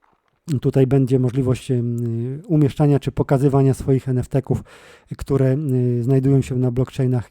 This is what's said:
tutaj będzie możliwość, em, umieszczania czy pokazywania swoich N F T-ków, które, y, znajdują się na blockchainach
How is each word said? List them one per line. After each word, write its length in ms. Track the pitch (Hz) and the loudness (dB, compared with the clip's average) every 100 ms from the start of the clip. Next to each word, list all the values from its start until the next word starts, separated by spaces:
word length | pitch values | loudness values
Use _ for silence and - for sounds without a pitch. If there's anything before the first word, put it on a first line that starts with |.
| _ _ _ _ - 127 | _ _ _ _ -6 -2
tutaj 260 | 139 135 131 | 0 0 2
będzie 320 | 139 127 131 | 2 2 2
możliwość, 520 | 123 131 127 120 - | 0 0 -2 -2 -2
em, 720 | 123 120 120 120 113 123 139 190 | -4 -2 -4 -4 -6 -6 -10 -2
umieszczania 520 | 156 139 - 147 139 | 2 2 2 2 2
czy 120 | - | -2
pokazywania 640 | - 139 139 139 139 135 | -4 0 2 2 4 2
swoich 340 | 123 - 135 - | 0 0 -2 0
N 100 | 123 | -4
F 100 | - | -2
T-ków, 360 | 120 - 117 - - - - - - | -4 -2 -4 -6 -20 -20 -20 -18 -12
które, 400 | - 135 131 135 151 127 123 120 | -4 0 2 0 0 0 0 0
y, 40 | |
znajdują 400 | 120 135 135 135 | 2 2 4 2
się 140 | - 127 | 0 -2
na 140 | 127 | -2
blockchainach 600 | 120 123 - 131 123 - | -2 -4 -2 -2 -2 -2